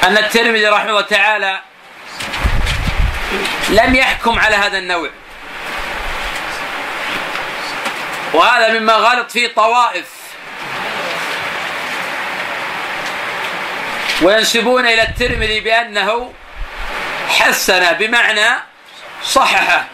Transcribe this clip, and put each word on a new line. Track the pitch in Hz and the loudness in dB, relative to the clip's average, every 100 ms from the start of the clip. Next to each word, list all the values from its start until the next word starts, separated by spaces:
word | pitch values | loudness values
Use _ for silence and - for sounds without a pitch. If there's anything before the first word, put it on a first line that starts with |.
أن | 180 208 | 4 4
الترمذي | 208 220 233 220 214 | 4 2 4 4 4
رحمه | 208 202 | 4 2
الله | 214 | 0
تعالى | 196 208 202 214 196 190 - - - - - - - - - - - - - - - - - 202 196 - - | 2 2 4 2 0 -4 -8 -20 -20 -20 -16 -12 -8 -2 0 2 0 0 -2 0 0 0 -4 -4 -4 -4 2
لم | 202 254 262 | 4 6 4
يحكم | 254 - 233 220 | 4 2 0 2
على | 196 208 | 4 4
هذا | 202 196 | 2 -2
النوع، | 180 175 151 - - - - - - - - - - - - - - - - - - - - - - - - - - - - - - - - | -2 -2 -2 -8 -18 -16 -14 -12 -10 -8 -6 -6 -6 -6 -6 -6 -6 -8 -8 -8 -8 -8 -6 -6 -6 -6 -8 -8 -8 -6 -6 -6 -8 -8 -2
وهذا | 151 185 247 226 226 | 2 4 6 4 2
مما | 220 | 4
غلط | 220 214 247 233 | 4 4 2 0
فيه | - 240 | -2 0
طوائف، | 233 220 240 233 180 156 - - - - - - - - - - - - - - - - - - - 254 254 - - - - - - - - - - - - - - - - - - - - | 2 4 4 2 0 -10 -16 -16 -16 -14 -12 -10 -8 -6 -6 -6 -6 -6 -6 -6 -6 -6 -6 -6 -6 -6 -6 -6 -6 -6 -6 -8 -8 -8 -6 -6 -6 -8 -6 -6 -8 -8 -8 -8 -6 -4 2
وينسبون | 170 214 214 233 226 254 240 | 4 4 2 2 2 2 4
إلى | 226 | 2
الترمذي | 220 - 247 240 220 214 | 2 0 -2 0 0 0
بأنه | 208 226 233 208 196 233 247 - - - - - - - - - - | 2 2 2 -2 0 0 -4 -12 -16 -10 -10 -8 -8 -6 -6 -6 0
حسن | - 226 208 - 185 180 | 2 4 2 4 4 4
بمعنى | 165 220 240 208 214 220 254 - - - - - - | 4 2 2 2 4 2 2 -4 -18 -20 -20 -18 -10
صححه | - 262 247 202 - 170 - | 2 4 4 4 4 2 0